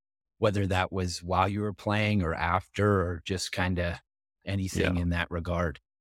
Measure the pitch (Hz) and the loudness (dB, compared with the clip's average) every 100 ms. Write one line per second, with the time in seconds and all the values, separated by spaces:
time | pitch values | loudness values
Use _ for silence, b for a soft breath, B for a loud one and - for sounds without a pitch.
0 | _ _ _ _ 110 101 98 92 92 95 | _ _ _ _ 0 2 0 2 0 0
1 | 92 87 87 90 95 101 104 95 - 104 | -4 -4 -2 2 2 0 -4 -4 0 2
2 | 107 107 82 82 85 90 - - 104 101 | 2 2 2 0 0 0 -2 0 4 4
3 | 87 87 - 92 - - 90 87 87 87 | 2 -4 -6 -6 -4 -2 0 0 -2 -4
4 | _ _ _ _ - 98 92 - 98 92 | _ _ _ _ -6 -4 -2 0 0 0
5 | 87 85 85 87 85 87 87 73 _ _ | 0 0 -2 -4 -4 -2 -2 -4 _ _